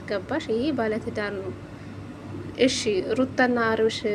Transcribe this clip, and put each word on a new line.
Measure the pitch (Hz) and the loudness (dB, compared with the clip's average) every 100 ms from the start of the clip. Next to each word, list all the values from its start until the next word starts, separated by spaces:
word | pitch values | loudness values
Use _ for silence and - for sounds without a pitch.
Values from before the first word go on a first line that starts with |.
ገባሽ? | - 202 190 294 - | -2 -2 0 -2 0
ይሄ | 226 285 | 2 2
ባለትዳር | 254 220 214 226 214 208 | 2 2 0 -2 -2 -2
ነው። | 202 190 196 - - - - - - - - - - | -4 -6 -8 -10 -14 -12 -12 -12 -12 -10 -10 -8 2
እሺ | 262 - 226 190 - | 2 4 0 0 2
ሩታና | 226 262 - 247 240 | 2 2 4 4 4
አብርሽ | 220 226 220 - 214 | 2 4 2 2 0